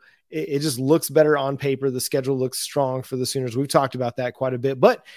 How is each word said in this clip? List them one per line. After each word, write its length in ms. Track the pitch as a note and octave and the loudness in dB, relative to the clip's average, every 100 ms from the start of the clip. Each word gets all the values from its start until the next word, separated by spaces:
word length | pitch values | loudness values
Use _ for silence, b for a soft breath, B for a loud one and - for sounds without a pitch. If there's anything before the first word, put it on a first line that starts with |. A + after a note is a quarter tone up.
| b b _ | b b _
it, 200 | D#3+ D#3 | -8 -4
it 100 | C#3+ | -2
just 200 | D3+ A#2+ | -2 -2
looks 300 | C3 D#3+ - | 2 2 4
better 300 | C#3+ D#3 C#3+ | 4 6 4
on 180 | C3+ C#3 | 0 -2
paper. 340 | C#3+ B2+ C#3 | -2 -2 -2
The 100 | B2+ | -4
schedule 360 | - C#3+ B2+ C3+ | -2 -2 0 -2
looks 220 | B2+ - | -2 -4
strong 440 | - D3 C3 C3 | -6 -2 -2 -2
for 140 | - C3 | -6 -6
the 80 | |
Sooners. 320 | B2 C3+ B2+ A2+ | -4 -4 -4 -4
We've 120 | C#3 | 2
talked 260 | D#3 C3+ | 2 2
about 220 | B2+ A#2+ - | -2 -6 -4
that 180 | B2 | -6
quite 180 | - C3 | -4 -4
a 60 | B2 | -2
bit, 200 | C3+ C3 | -2 4
but 280 | C3 A#3+ - | 4 4 -4